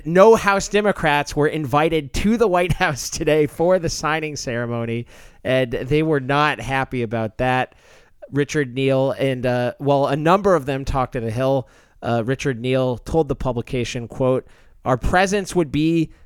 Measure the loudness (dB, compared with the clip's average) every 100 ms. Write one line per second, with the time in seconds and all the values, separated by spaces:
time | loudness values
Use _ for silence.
0 | 0 6 8 6 4 0 0 0 0 0
1 | 2 0 0 0 0 0 0 2 2 0
2 | -2 -2 0 2 2 2 0 0 -2 -2
3 | -8 -4 2 2 2 0 2 2 0 -4
4 | -2 -2 -4 -8 -6 -4 -4 -4 -4 -6
5 | -8 -16 -20 -10 -2 0 0 -4 -2 0
6 | 2 0 0 0 0 -2 -4 -4 -2 -4
7 | -4 -4 -4 -2 0 0 -2 _ _ -20
8 | _ _ -6 -4 -2 -2 -4 -2 0 2
9 | 0 0 -2 -2 -2 -2 -2 -2 0 2
10 | 2 0 2 2 4 2 0 -4 -4 -2
11 | -2 -4 -4 -2 0 0 -2 _ _ _
12 | -2 -2 -2 -2 -4 -4 -2 0 0 -4
13 | -2 0 0 -2 -4 -4 -4 -4 -4 -6
14 | -8 -2 0 0 -2 -14 -20 -8 -2 -2
15 | 2 2 2 0 -2 -2 0 0 2 2
16 | -2 -6